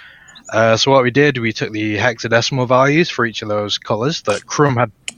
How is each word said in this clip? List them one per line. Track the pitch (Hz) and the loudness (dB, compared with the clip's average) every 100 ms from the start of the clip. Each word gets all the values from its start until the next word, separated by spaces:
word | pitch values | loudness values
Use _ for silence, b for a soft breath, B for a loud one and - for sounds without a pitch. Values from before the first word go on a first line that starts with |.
| B B B B - | B B B B -6
Uh, | 110 113 113 | 2 4 4
so | - | 4
what | 135 | 4
we | 123 | 4
did, | 120 147 127 | 2 2 2
we | 117 | -4
took | - 113 | -4 -6
the | 107 107 104 | -4 -4 -2
hexadecimal | 120 117 120 113 117 139 123 | -2 -2 0 0 0 -2 2
values | 127 135 151 175 | 2 4 2 0
for | - 117 | -2 -4
each | 107 | -4
of | 107 | -6
those | 104 104 - | -4 -4 -6
colors | - 110 123 170 | -4 -4 -2 -4
that | - 101 - | -4 -4 -4
Crumb | - 147 120 | 0 0 2
had, | 120 - - | -2 -4 -16